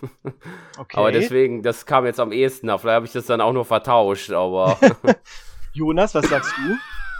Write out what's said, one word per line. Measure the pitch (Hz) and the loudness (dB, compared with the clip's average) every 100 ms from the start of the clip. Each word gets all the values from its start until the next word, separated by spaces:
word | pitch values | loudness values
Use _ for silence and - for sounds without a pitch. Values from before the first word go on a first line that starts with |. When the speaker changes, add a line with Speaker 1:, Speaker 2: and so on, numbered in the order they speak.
| - - 131 | -16 -14 -14
Speaker 1:
<laughs> | - 165 180 - - | -14 -18 -20 -20 -20
Speaker 2:
Okay. | - 101 | -8 0
Speaker 1:
aber | 107 | 2
deswegen, | 113 240 127 131 117 | 2 2 2 2 0
das | 117 113 - | -4 -4 0
kam | 135 123 | 2 2
jetzt | 117 | -2
am | 113 | -2
ehesten | 117 131 131 110 | 0 0 0 -4
nach. | 98 | -2
Vielleicht | 113 117 | 2 0
habe | 117 | 0
ich | |
das | 123 117 | -6 -2
dann | 113 | 0
auch | 110 | 2
nur | 127 117 | 0 0
vertauscht, | 110 131 120 101 98 - | 0 4 4 4 0 -2
aber | 87 92 92 92 95 | -2 0 2 2 4
Speaker 2:
<laughs> | 269 - - - - - - - - | 2 4 2 0 -4 -18 -16 -10 -8
Jonas, | 147 156 165 202 156 | -4 0 2 2 0
was | - | 0
sagst | 143 - - | 0 -2 -4
du? | 143 240 - - 1077 1077 | -4 -4 -6 -10 -8 -10